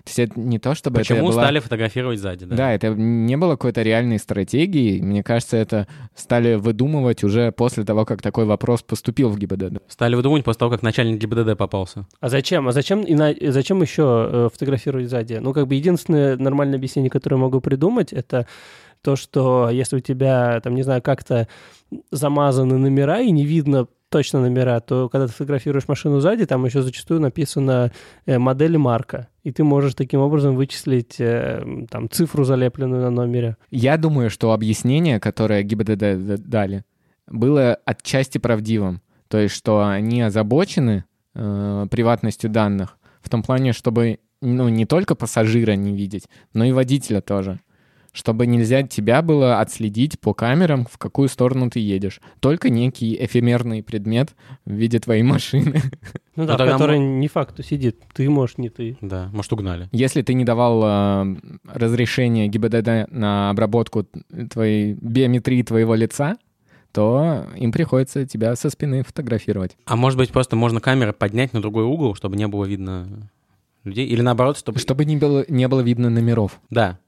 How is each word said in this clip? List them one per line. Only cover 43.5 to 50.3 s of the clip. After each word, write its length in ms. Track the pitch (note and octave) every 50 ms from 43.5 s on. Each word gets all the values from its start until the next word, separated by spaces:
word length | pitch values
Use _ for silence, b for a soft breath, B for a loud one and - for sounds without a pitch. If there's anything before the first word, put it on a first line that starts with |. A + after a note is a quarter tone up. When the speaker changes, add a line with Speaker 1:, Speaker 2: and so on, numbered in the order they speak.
| C3 C3 C3+ C3 A2+
Speaker 1:
чтобы, 460 | - - B2+ A2+ A#2 A#2 A#2 A2 - _ _ _ _
ну, 280 | - B2 B2 B2+ C3 A#2+
не 160 | A2+ A2+ A2+
только 300 | G2+ D3 E3+ G3 - D#3
пассажира 580 | - - G#2+ - A#2 A2 A2 A2 A#2+ A2+ G#2+ G#2
не 200 | G2 G2+ G2+ G2+
видеть, 360 | G2 G2+ G2 G#2 F#2+ - - b b b b b
но 100 | A2 A2+
и 80 | B2+
водителя 480 | C3 C3 C3 B2 C3+ C#3+ C3 - A2 G2
тоже. 380 | - - G2+ G2+ F#2+ G2 F#2+ F2+ _ _ b b b b b b b b b
Чтобы 340 | - - - A2+ A2 B2 A#2+
нельзя 340 | A#2+ A#2+ A#2 A2 B2 C3+ C#3
тебя 380 | B2+ - - G#2 G#2 A#2 C#3
было 380 | E3 E3 D#3 D3 C3+ B2+ A#2+ G2+
отследить 640 | A2 - - - A2+ G#2+ G2+ A2 B2+ D3+ - -
по 120 | - -